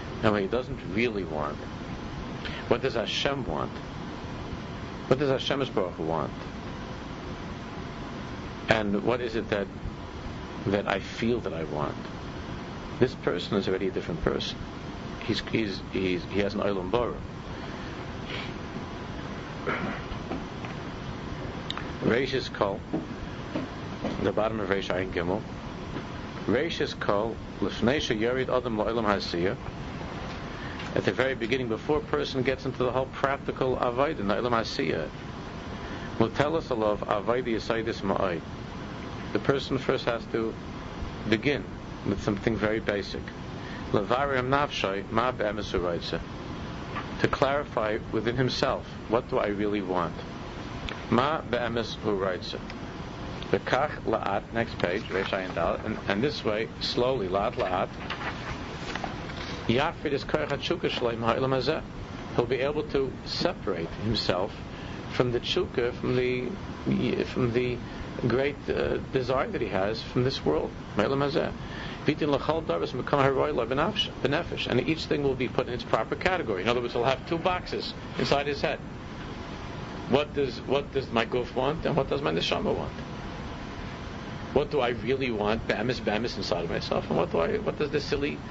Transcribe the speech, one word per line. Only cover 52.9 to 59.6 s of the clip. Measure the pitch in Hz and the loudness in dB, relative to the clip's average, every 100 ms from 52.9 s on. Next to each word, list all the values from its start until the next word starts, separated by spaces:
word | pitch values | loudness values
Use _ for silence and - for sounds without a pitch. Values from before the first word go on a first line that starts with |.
| - - - - - - | -8 -8 -8 -8 -8 2
V'kach | 98 - 127 143 - | 2 4 4 2 0
La'at, | - 110 - 101 - | 0 2 2 0 0
next | 113 117 - | 0 0 2
page, | 90 95 123 | 2 2 0
Reish | 92 98 | 0 2
Ayin | 98 92 85 | 0 0 2
Dal, | 85 113 | 2 2
and, | 107 107 - | -2 -4 0
and | 101 | 2
this | 143 127 - | 2 2 0
way, | 107 113 - | 0 -2 -2
slowly, | - - 123 131 95 | -2 2 4 2 2
La'at | 95 107 127 | 2 2 2
La'at, | 98 90 120 - - - - - - - - - - - - - - - - - | 2 2 0 -4 -8 -6 -6 -6 -6 -8 -8 -8 -6 -6 -6 -6 -8 -8 -6 -4